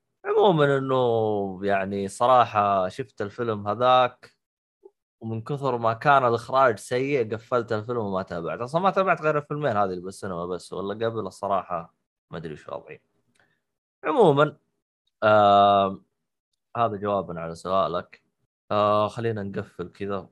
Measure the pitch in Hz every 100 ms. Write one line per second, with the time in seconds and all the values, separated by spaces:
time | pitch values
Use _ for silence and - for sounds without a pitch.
0 | _ _ 392 427 349 165 143 139 135 131
1 | 123 113 110 104 98 92 98 98 95 101
2 | 98 - 123 127 113 107 101 98 92 -
3 | 131 - 104 - 120 107 101 104 123 127
4 | 123 - - _ _ _ _ _ - _
5 | _ _ 113 113 113 147 139 120 113 113
6 | 151 139 127 117 - 131 135 104 - 127
7 | 139 143 110 110 - 123 113 110 107 120
8 | 104 95 95 87 82 85 120 160 196 190
9 | 190 165 156 147 147 147 147 104 101 90
10 | 90 95 104 87 87 90 - 82 98 104
11 | 113 113 98 - 101 98 85 87 85 _
12 | _ _ _ 85 80 73 - 71 73 76
13 | _ _ _ _ _ _ _ _ _ _
14 | - 311 190 139 151 - _ _ _ _
15 | _ _ 110 107 104 101 101 101 98 98
16 | _ _ _ _ _ _ _ 113 117 101
17 | 104 101 87 85 82 82 87 95 80 85
18 | - - _ _ _ _ - 104 104 104
19 | 107 101 117 107 98 101 98 - 87 -
20 | 98 98 85